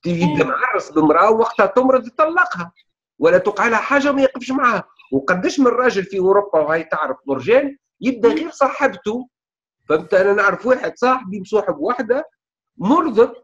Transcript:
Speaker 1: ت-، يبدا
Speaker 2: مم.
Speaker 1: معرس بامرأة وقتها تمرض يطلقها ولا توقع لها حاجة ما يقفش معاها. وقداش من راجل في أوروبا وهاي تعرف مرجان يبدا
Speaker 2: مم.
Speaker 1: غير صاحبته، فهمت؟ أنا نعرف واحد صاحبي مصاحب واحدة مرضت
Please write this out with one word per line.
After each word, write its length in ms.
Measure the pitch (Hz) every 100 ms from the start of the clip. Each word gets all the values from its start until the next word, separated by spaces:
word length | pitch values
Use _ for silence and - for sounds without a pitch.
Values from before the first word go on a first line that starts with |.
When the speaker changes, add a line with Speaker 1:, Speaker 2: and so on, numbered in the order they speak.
Speaker 1:
ت-، 40 | -
يبدا 360 | 175 285 302
Speaker 2:
مم. 60 | -
Speaker 1:
معرس 420 | - - - -
بامرأة 400 | 156 156 156 202
وقتها 340 | 220 226 - 196
تمرض 420 | 247 262 262 247
يطلقها 640 | - 311 349 359 180 175 _ _ _ _ _
ولا 180 | 156 180
توقع 300 | 185 202 226
لها 100 | 220
حاجة 340 | 208 277 277
ما 100 | 277
يقفش 300 | 262 262 240
معاها. 320 | 262 254 208 - _ _
وقداش 480 | 135 - 180 196 -
من 80 | 247
راجل 360 | 233 254 196
في 160 | 185 196
أوروبا 400 | 185 196 202 160
وهاي 240 | 151 160
تعرف 340 | 160 160 151 131 -
مرجان 520 | 135 123 240 285 277 _ _
يبدا 280 | 220 240 226
Speaker 2:
مم. 60 | 311
Speaker 1:
غير 160 | 320
صاحبته، 760 | - 277 277 277 190 - 233 254 _ _ _ _ _ _
فهمت؟ 240 | 156 170
أنا 200 | 190 196
نعرف 320 | 202 196 185 233
واحد 280 | 254 - -
صاحبي 440 | 247 254 185 202
مصاحب 360 | 185 214 190 156
واحدة 500 | 185 247 220 254 311 _ _ _ _ _
مرضت 580 | 185 311 320 214 254 -